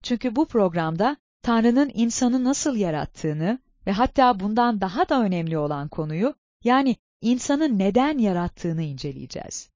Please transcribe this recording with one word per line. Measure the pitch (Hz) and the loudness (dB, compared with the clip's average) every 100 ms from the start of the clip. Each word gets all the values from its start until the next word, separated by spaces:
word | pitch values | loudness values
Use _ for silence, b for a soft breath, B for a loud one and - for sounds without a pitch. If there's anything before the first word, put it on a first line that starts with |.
Çünkü | - 240 254 226 | -4 -4 -2 0
bu | 311 | 0
programda | 233 190 170 160 165 226 294 _ _ | 2 2 0 -2 0 0 -2 _ _
Tanrı'nın | - 226 233 240 285 | 0 4 4 4 0
insanı | - 233 - 247 254 | 0 -2 2 0 2
nasıl | 240 285 302 233 | 0 0 -2 0
yarattığını | 185 151 147 - 156 151 170 254 _ _ - | 0 -2 -6 -6 -6 -2 -2 -4 _ _ -4
ve | |
hatta | 196 254 - 254 196 | 0 0 4 2 2
bundan | 196 220 240 214 | -2 0 0 0
daha | 185 214 370 | -2 -2 0
da | 277 | 2
önemli | 214 180 165 160 | 2 0 -2 -2
olan | 147 147 147 | -2 -4 -6
konuyu, | - 151 156 247 - _ _ | -8 -6 -2 -2 -4 _ _
yani | 233 262 269 220 _ _ | 0 2 2 -2 _ _
insanı | 226 247 - 285 311 208 | 0 0 0 0 2 2
neden | 190 208 277 294 | 2 2 2 0
yarattığını | 214 175 175 - 170 160 | 0 0 -4 -4 -6 -4
inceleyeceğiz. | 156 135 147 131 127 - - - - | -6 -8 -10 -10 -12 -12 -12 -14 -16